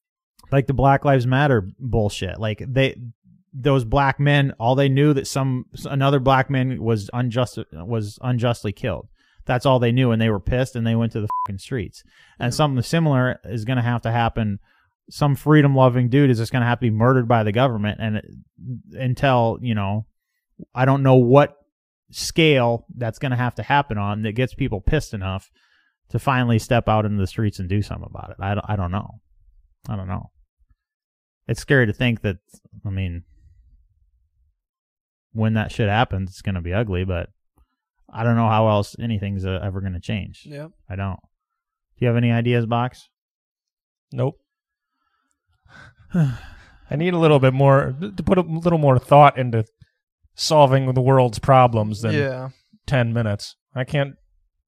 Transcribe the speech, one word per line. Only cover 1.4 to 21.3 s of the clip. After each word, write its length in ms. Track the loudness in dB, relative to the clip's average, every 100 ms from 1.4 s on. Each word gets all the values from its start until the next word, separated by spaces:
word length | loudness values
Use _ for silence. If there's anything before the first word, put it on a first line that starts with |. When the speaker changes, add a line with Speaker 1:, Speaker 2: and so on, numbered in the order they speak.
| 2 2 -2 -8
Speaker 1:
bullshit. 600 | -4 -2 -2 -4 -8 -8
Like, 220 | -8 -8 -4
they, 300 | 0 -2 -2 -14 -20 _ _ _
those 320 | -4 0 0 0
black 340 | 0 0 0
men, 320 | 2 2 2 -2
all 160 | 0 2
they 140 | 2
knew 240 | 4 4
that 140 | 2 -2
some, 380 | -4 -4 -4 -8
s-, 120 | -14 -8
another 340 | -2 2 2
black 300 | 2 2 0
man 340 | -2 -2 -2
was 260 | -2 -2 -4
unjust-, 460 | -4 -4 -2 -4 -6 -14
was 480 | -14 -8 -6 -6 -8
unjustly 520 | -4 -2 -2 -2 -6
killed. 340 | -6 -6 -8 -10 _ _ -12 -6
That's 200 | -2 2
all 140 | 2
they 140 | 2
knew, 180 | 2 2
and 100 | 2
they 80 | 0
were 100 | -2
pissed, 340 | -2 -2 -2 -4
and 100 | -2
they 80 | 0
went 180 | -2
to 80 | -4
the 80 | -6 -6 -8
fucking 120 | -10
streets. 440 | -10 -10 -10 -14 -20 _ _ -6
And 100 | -4
Speaker 2:
Yeah. 40 | 0
Speaker 1:
something 240 | 0 0
similar 560 | -2 0 2 2 0 -4 -8
is 180 | -8 -4
gonna 160 | -2
have 200 | -2 -2
to 100 | -2
happen. 480 | -2 -2 -2 -4 -6 _ _ _ _ -20
Some 260 | -2 0 0
freedom-loving 720 | 4 6 6 6 4 4 2
dude 200 | 4 4
is 80 | 2
just 120 | 0
gonna 140 | -2 0
have 140 | 0
to 60 | 0
be 60 |
murdered 360 | 2 4 4 2
by 140 | 2
the 80 | 2
government, 460 | 2 0 0 -4 -4
and 160 | -6 -6
it, 80 | -8 -20 -20 _ -14 -14 -14
until, 640 | -6 -4 0 2 2 0 -2
you 120 | -4
know, 320 | -4 -2 -4 -8 _ _ _ _ -20 -12 -2
I 100 | 0
don't 160 | 2
know 140 | 4 6
what 400 | 6